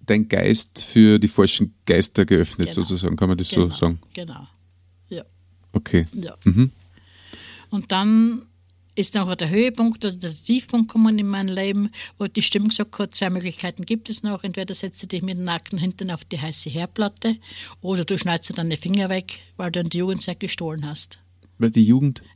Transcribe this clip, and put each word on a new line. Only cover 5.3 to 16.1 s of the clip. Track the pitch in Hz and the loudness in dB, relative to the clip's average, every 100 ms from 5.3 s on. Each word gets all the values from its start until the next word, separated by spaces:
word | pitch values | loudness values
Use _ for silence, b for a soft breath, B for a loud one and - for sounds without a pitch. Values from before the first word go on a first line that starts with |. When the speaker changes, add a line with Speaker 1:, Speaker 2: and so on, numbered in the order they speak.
| _ _ _ _ | _ _ _ _
Speaker 1:
Okay. | - - 87 80 | -6 0 0 0
Speaker 2:
Ja. | 226 170 - | -4 -10 -4
Speaker 1:
Mhm. | 104 92 131 - _ B B B B B B B B | 2 4 2 -2 _ B B B B B B B B
Speaker 2:
Und | 202 - | -8 -2
dann | 185 208 220 226 233 - _ _ _ _ | 0 4 4 4 0 -8 _ _ _ _
ist | - 190 | -4 -2
nachher | 208 185 180 | -2 -2 -2
der | 160 | 0
Höhepunkt | 202 247 233 233 226 | 2 2 2 0 0
oder | 202 | -6
der | 180 175 | -6 -10
Tiefpunkt | 151 - 247 - 240 226 | -8 -2 -2 0 0 2
gekommen | 226 220 214 | 4 4 4
in | 202 | 0
meinem | 196 190 | -2 -2
Leben, | 185 196 202 202 B B - | -2 -2 -2 -2 B B -8
wo | 196 | -6
die | - | 0
Stimme | - - 107 | 0 2 0
gesagt | - 208 - | -2 -4 -6
hat, | - | -4
„Zwei | - 190 | -2 -2
Möglichkeiten | 180 175 - 180 185 175 | -2 -4 -8 -8 -8 -6
gibt | 226 220 | -6 -4
es | 214 | -6
noch. | 208 202 | -4 -6
Entweder | 196 185 190 | -6 -8 -6
setzt | 190 190 - | -6 -6 -6
du | 185 | -6
dich | 180 | -6
mit | 185 180 | -4 -4
dem | |
nackten | 180 165 - 180 | -4 -6 -4 -4
Hintern | 185 180 185 | -4 -4 -6